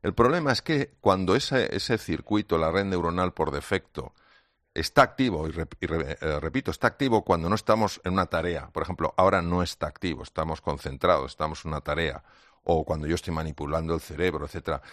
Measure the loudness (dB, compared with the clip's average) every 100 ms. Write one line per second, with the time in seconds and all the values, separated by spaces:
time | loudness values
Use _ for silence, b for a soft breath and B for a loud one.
0 | -2 4 4 4 0 -2 0 -2 -2 _
1 | 2 4 4 2 2 0 0 -2 -2 -2
2 | -2 -6 -2 -4 0 0 2 2 0 0
3 | 0 0 -2 0 -2 -2 -2 -4 _ -12
4 | -12 b b b b b _ -6 2 4
5 | 4 4 0 0 -4 -6 -8 -6 -4 -2
6 | -4 -4 -2 -2 -2 -4 -4 0 0 0
7 | 2 2 2 0 2 0 2 2 2 -2
8 | -2 0 0 0 -2 -4 -6 -8 -6 -2
9 | -2 4 4 4 0 0 -2 -4 -8 -4
10 | -6 -6 -8 -6 -4 -4 -4 -4 -6 0
11 | 4 4 2 -6 -6 -4 -6 -6 -4 -2
12 | -2 -4 b b b b 0 0 0 -4
13 | -2 -2 -2 -4 -6 -6 -4 -4 -2 -4
14 | -4 -2 -2 -2 -8 -8 -6 -6 B